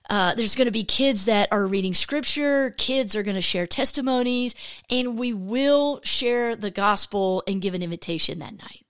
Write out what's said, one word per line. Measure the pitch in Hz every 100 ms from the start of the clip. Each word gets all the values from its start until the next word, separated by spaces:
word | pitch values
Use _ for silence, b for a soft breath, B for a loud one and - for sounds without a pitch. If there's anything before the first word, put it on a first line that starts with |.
| B
Uh, | 208 180
there's | 226 220
gonna | - 247
be | 220
kids | 208 - 269 220
that | 190 208 208
are | 208 196
reading | 196 185
scripture. | 185 - 294 - 294 285 277 262 -
Kids | - 269 220 214
are |
gonna | 202 190
share | 175 180 175
testimonies, | - - - 262 254 247 247 247 - B B B
and | 247 247 233
we | 247
will | 214 185 247 277 285 285 285
share | - - 240 240 233 226
the | 202
gospel | 190 202 202 - 202 190 185 -
and | 190
give | 190
an | 180
invitation | 175 170 - 165 - -
that | - 208
night. | - - _